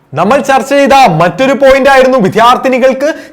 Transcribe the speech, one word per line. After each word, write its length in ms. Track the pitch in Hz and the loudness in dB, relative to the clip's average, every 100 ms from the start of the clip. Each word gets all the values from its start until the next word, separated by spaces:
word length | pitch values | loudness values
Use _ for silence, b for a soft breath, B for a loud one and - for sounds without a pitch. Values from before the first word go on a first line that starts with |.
| _ | _
നമ്മൾ 260 | 139 190 277 | -4 -2 -2
ചർച്ച 280 | 254 262 262 | 0 -2 0
ചെയ്ത 420 | 285 277 277 233 160 | 0 2 2 2 0
മറ്റൊരു 320 | 175 214 262 | -2 -2 -2
പോയിന്റ് 360 | 277 269 269 269 | 0 2 2 2
ആയിരുന്നു, 280 | 269 254 262 | 2 2 0
വിദ്യാർത്ഥിനികൾക്ക് 960 | 190 214 233 214 269 254 262 262 294 311 B | -2 0 0 0 -2 0 -2 -2 -6 -6 B